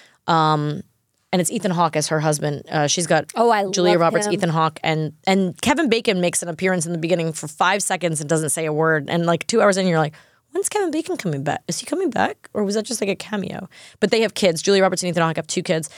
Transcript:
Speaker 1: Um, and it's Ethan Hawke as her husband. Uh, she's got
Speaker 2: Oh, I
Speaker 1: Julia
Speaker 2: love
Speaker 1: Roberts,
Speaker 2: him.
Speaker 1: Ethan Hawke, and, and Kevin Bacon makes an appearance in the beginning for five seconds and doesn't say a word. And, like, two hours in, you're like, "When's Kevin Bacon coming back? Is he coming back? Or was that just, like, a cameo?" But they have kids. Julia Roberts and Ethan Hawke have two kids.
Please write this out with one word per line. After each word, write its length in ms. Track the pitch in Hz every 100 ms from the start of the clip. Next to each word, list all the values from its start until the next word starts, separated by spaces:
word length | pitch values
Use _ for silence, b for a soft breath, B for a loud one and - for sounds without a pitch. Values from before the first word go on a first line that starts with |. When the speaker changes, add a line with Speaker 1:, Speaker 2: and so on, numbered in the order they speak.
| B B -
Speaker 1:
Um, 560 | 165 156 151 147 160 - _ _ _ _
and 100 | 185
it's 80 | 165
Ethan 200 | 196 196
Hawke 240 | 170 165 156
as 140 | -
her 100 | 156
husband. 420 | 156 147 147 143 -
Uh, 160 | 160 147
she's 220 | - 165
got 180 | 160 - 220
Speaker 2:
Oh, 140 | 233
I 180 | 208 196
Speaker 1:
Julia 220 | 185 180
Speaker 2:
love 80 | 175
Speaker 1:
Roberts, 260 | 165 165 208
Speaker 2:
him. 60 |
Speaker 1:
Ethan 160 | - 175
Hawke, 280 | 160 160 156
and, 300 | 160 160 151 - -
and 340 | 196 185 -
Kevin 260 | 247 294 285
Bacon 320 | 226 226 185
makes 220 | 175 -
an 40 | 170
appearance 380 | 160 190 180 160
in 60 |
the 80 | 170
beginning 340 | 165 175 165
for 140 | 156 139
five 340 | - 180 202
seconds 400 | - 185 175 151
and 80 | 151
doesn't 220 | 160 156
say 140 | 170 156
a 40 |
word. 380 | 151 160 156 139
And, 160 | 170 170
like, 220 | 165 -
two 120 | 226
hours 160 | 208 190
in, 100 | 185
you're 100 | 160
like, 160 | 151 - b b _
"When's 180 | 349 392
Kevin 220 | 415 359
Bacon 260 | 311 320 359
coming 240 | 175 139
back? 220 | 151 - -
Is 120 | -
he 80 | -
coming 240 | 320 349
back? 400 | - - - -
Or 100 | 208
was 120 | 202 214
that 80 | 214
just, 160 | 233
like, 80 | 196
a 60 | -
cameo?" 520 | - 208 - - - B B B
But 120 | 202
they 100 | 226
have 140 | 214 -
kids. 260 | 190 160
Julia 220 | 196 196
Roberts 180 | 190 185
and 80 | 180
Ethan 140 | 165
Hawke 140 | 165 160
have 100 | 160
two 160 | -
kids. 260 | - 165 156